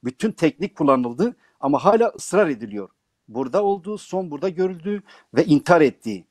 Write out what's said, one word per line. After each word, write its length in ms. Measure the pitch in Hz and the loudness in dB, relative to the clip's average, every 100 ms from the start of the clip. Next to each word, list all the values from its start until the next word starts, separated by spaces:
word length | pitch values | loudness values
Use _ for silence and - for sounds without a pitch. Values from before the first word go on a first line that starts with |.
Bütün 280 | 120 - 220 | -10 -4 -6
teknik 440 | - 165 - 190 - | 0 -2 0 -10 -2
kullanıldı 600 | 143 131 120 120 226 - _ _ | 2 2 0 -2 -2 -4 _ _
ama 260 | 139 143 165 | -2 2 4
hala 220 | 226 226 | 4 2
ısrar 400 | - - 175 185 | -2 -2 0 2
ediliyor. 420 | 123 110 101 95 _ _ _ _ | -2 -8 -10 -12 _ _ _ _
Burada 360 | 110 131 170 | -8 -4 -2
olduğu, 340 | 202 196 175 208 | -2 -2 -6 -12
son 340 | - 185 180 | -8 -8 -6
burada 180 | 147 190 | -6 -6
görüldü 520 | 170 185 180 170 208 _ - _ | -2 -4 -4 -8 -8 _ -20 _
ve 120 | - 160 | -2 4
intihar 360 | 147 - 175 | 2 6 4
ettiği. 440 | 143 - 113 98 - | 4 0 -8 -10 -12